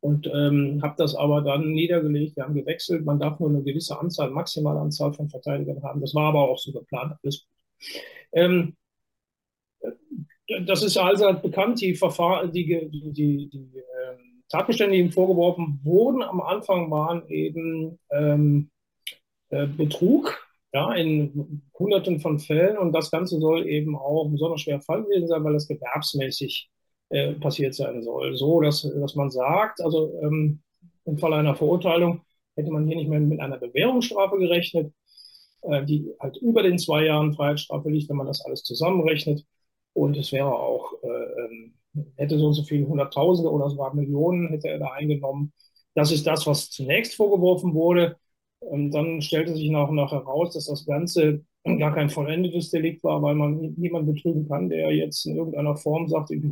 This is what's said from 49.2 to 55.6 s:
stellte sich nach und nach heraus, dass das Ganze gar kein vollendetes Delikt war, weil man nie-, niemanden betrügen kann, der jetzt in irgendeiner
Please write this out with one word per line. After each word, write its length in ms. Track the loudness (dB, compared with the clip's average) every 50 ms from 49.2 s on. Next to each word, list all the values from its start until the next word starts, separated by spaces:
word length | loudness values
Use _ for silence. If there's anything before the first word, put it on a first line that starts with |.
| -4
stellte 320 | -2 0 0 0 0 -2
sich 160 | -2 0 0
nach 180 | 2 2 2 2
und 80 | 2
nach 140 | 0 0 0
heraus, 440 | -2 -6 -6 -4 -2 -2 -2 -2 -2
dass 100 | -8 -8
das 220 | -8 -8 -8 -4
Ganze 580 | -4 -4 -2 -2 -2 2 4 4 4 4 0 -4 _ _ _ _
gar 320 | -2 0 0 2 0 0
kein 160 | 0 0 0
vollendetes 600 | 0 -2 -4 -2 0 0 -2 0 -2 -4 -4 -2
Delikt 340 | -2 -2 -2 -2 -4 -2 -2
war, 180 | 0 0 2 2
weil 120 | 2 2
man 220 | 2 2 0 0 -2
nie-, 160 | -4 -6 -6
niemanden 360 | -4 -4 -2 -2 -2 0 0 -2
betrügen 360 | 0 0 0 0 0 -2 -2
kann, 200 | -2 -2 -2 -2
der 220 | -2 0 0 2
jetzt 340 | 2 0 0 -2 -4 -8 -6
in 100 | -4 -4
irgendeiner 400 | -4 -4 -4 -4 -4